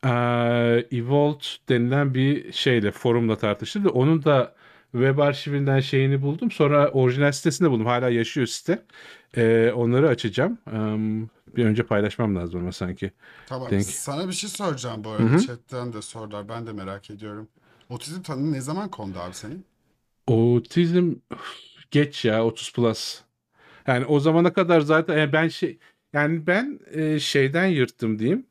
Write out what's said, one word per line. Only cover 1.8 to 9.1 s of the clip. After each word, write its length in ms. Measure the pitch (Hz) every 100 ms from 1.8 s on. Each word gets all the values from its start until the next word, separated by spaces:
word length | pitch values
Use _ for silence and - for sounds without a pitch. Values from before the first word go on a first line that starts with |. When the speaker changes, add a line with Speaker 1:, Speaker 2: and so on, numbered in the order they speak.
| 120 135 143
Speaker 1:
bir 380 | 127 131 147 -
şeyle, 400 | - 139 120 104
forumla 460 | - 123 117 117 107
tartıştırdı. 520 | 107 104 107 208 202
Onun 340 | 127 135 160
da 320 | 147 143 120 _ - - _
web 260 | 123 135 139
arşivinden 640 | 143 139 - 143 139 135
şeyini 420 | 135 135 135 139
buldum. 300 | 139 160 240
Sonra 360 | - 147 147 143
orijinal 420 | 135 127 127 143
sitesinde 400 | 135 170 143 170
buldum. 140 | 120 110
Hala 240 | 123 127
yaşıyor 380 | 117 113 - 120
site. 360 | - - 185 _ - -